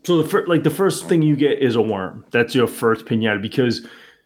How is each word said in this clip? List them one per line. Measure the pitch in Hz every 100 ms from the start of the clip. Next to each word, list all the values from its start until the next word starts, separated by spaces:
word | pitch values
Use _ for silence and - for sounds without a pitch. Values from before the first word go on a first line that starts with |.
so | - 170
the | 156
fir-, | 202 -
like, | 165
the | 147
first | 151 190 - -
thing | 175
you | 156 143
get | 143 -
is | 131 117
a |
worm. | 110 101 92 113 -
That's | 120 117
your | 131 117
first | - 117 110 -
pinata, | 117 110 104
because | 107 - 123 113 - - - _